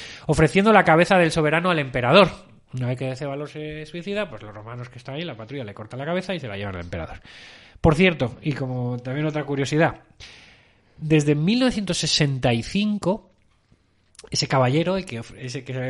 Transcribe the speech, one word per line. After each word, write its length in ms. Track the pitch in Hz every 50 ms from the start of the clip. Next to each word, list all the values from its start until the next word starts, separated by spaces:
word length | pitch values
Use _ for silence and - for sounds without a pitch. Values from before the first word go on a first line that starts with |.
| - - - - -
ofreciendo 460 | - 156 131 160 147 - 185 202 220 220
la 100 | 202 175
cabeza 360 | 160 160 160 175 170 202 185
del 120 | 175 160
soberano 400 | 151 170 160 151 156 165 175 185
al 80 | 175 156
emperador. 500 | 143 131 123 131 120 123 143 196 196 165 - - - - - - _ _ -
Una 140 | 127 127 120
vez 100 | 131 131
que 160 | 135 131 131
Cébalo 320 | 123 151 143 139 143 151
se 400 | 147 - 156 151 151 151 151 156
suicida, 420 | 151 - 175 165 196 202 208 208 175
pues 140 | 120 104 107
los 100 | 104 104
romanos 360 | 104 104 110 120 123 123 120
que 100 | - 123
están 160 | - - 135
ahí, 80 | 147 175
la 140 | 170 131
patrulla 260 | 107 110 113 135 143 123
le 100 | 104 101
corta 240 | - 110 107 -
la 80 | 123 139
cabeza 300 | 151 175 185 185 - 196
y 60 | 170
se 80 | 127 117
la 80 | 101
llevan 180 | 98 101 101 92
al 80 | 87 85
emperador. 380 | 87 85 87 80 - - - - - - - - - - - - - - -
Por 140 | - 165 156
cierto, 420 | 143 190 185 165 143 135 117 - - -
y 100 | 160 139
como 460 | - 139 127 127 127 123 120 123 120
también 260 | 120 127 127 147 151
otra 180 | 156 151 151 147
curiosidad, 560 | 143 143 135 139 127 151 151 165 139 - - - _ _ - - - - - - - - _ _ _ _ _ _ _ _ -
desde 360 | 156 151 156 156 147 147 147
mil 240 | 151 156 180 226 247
novecientos 360 | 262 254 - 208 202 180 175 -
sesenta 540 | - 151 - - 156 143 135 131 120 131 120
y 100 | 117 113
cinco, 680 | - - 196 208 214 208 202 - 170 196 214 - _ _ _ _ _ _ _ _ _ _ _ _ _ _ _ _ _ _ - - -
ese 160 | - - - 117
caballero, 480 | - 135 127 123 131 156 165 170 185
el 100 | 196 185
que 140 | 185 123 117
ofre-, 180 | 117 - - -
ese 260 | 131 127 123 147 127
que, 80 | - 127 131 127